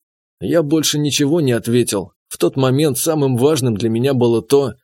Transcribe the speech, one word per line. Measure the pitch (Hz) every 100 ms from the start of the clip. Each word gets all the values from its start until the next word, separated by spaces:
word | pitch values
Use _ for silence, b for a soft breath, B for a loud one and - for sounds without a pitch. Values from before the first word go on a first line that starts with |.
| _ _ _ -
Я | 101 165
больше | 147 156 143 151
ничего | 147 139 143 170
не | 139
ответил. | 117 117 123 117 101 87 _ -
В | -
тот | 175 -
момент | 131 135 156 127
самым | 170 156 139 120
важным | 139 156 123 104
для | 117
меня | 113 131
было | 135 120 113
то, | - 139 135 -